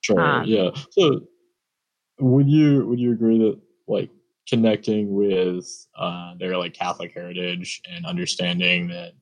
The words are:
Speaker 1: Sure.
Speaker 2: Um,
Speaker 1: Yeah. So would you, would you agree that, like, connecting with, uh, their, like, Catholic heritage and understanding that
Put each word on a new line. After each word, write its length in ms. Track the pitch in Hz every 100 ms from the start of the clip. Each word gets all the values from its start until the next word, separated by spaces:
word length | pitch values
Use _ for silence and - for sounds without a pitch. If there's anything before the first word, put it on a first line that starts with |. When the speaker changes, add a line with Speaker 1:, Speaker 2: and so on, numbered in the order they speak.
Speaker 1:
Sure. 180 | - 190
Speaker 2:
Um, 280 | 156 131 113
Speaker 1:
Yeah. 240 | 110 92 143 -
So 320 | - 165 131 - _ _ _ _ _ _ _ _ _
would 300 | 127 131 139
you, 360 | 151 151 139 117
would 120 | 123
you 120 | 120
agree 260 | 113 113 113
that, 200 | 110 101 _ _ -
like, 220 | 104 104 _ _ _ -
connecting 680 | 120 113 104 - 107 104
with, 760 | 98 101 95 92 90 - - _ -
uh, 400 | 87 87 87 90
their, 220 | 92 92
like, 160 | 87
Catholic 400 | - 90 - 87
heritage 680 | - 87 90 90 87 90 - -
and 180 | 87 87
understanding 800 | 90 87 - 90 - 92 - 87
that 260 | 87 123 _